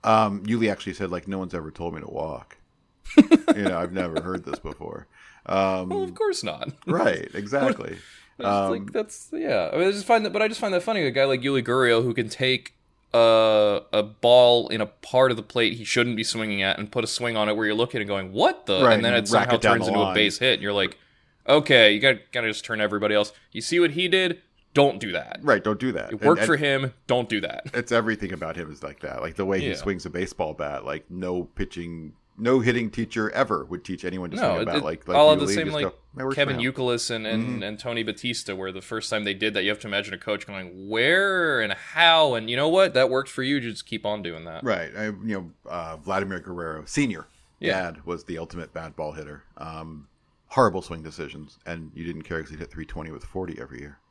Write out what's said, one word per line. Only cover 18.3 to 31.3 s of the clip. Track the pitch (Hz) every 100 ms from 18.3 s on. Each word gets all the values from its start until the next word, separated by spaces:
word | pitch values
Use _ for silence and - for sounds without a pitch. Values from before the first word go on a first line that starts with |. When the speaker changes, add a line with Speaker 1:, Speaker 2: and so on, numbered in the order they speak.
Speaker 2:
"What | 98 170 - -
the?" | 95
Speaker 1:
Right, | 123
Speaker 2:
And | 110
then | 117
Speaker 1:
and | 120 104
Speaker 2:
it |
Speaker 1:
rack | 113 101
Speaker 2:
somehow | 117
Speaker 1:
it |
down | 107
Speaker 2:
turns | 101 110
Speaker 1:
the |
Speaker 2:
into | 101
a |
Speaker 1:
line. | 98
Speaker 2:
base | 98 104 -
hit, | 127
and | 110
you're | 101
like, | 101 95 - _ _ _ _ -
"Okay, | 147 151 131 107
you | 104
gotta, | 135 131 _
gotta | 123 113
just | 107
turn | - 110
everybody | 104 104 104
else." | 104 104 - _
You | -
see | - 175
what | 170
he | 147 180
did? | 185 185 170 _ _ _
Don't | - 143 -
do | 107
that. | 87 62 -
Speaker 1:
Right, | 143 107
don't | 107 107
do | 127
that. | 92 52
Speaker 2:
It |
Speaker 1:
And, | 107
Speaker 2:
worked | - 165
Speaker 1:
and | 110
Speaker 2:
for | 151
him. | 147 135 135 - -
Don't | 123 120
do | 110
that. | 90 - -
Speaker 1:
it's | 120 117
everything | 120 110 107 98
about | 87 80 82
him | 78
is | 73
like | 69 73
that. | 73 64
Like, | 76 80
the |
way | 95 95
he | 123
Speaker 2:
Yeah. | 90
Speaker 1:
swings | 92 92
a | 85
baseball | 82 95 - 80
bat, | 76 73 69
like, | 57 78 _
no | 90 90